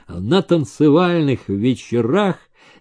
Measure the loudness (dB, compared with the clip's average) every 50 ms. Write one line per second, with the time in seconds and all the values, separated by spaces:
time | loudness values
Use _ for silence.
0 | _ -16 -12 -10 -4 0 0 0 2 2 0 0 -2 -4 -2 0 2 4 4 4
1 | 2 2 0 0 0 -2 -2 -4 -4 -6 -6 -2 -2 -2 -2 -2 -6 -6 -4 -2
2 | -2 0 0 0 0 0 -4 -6 _ _ _ _ _ _ _ -20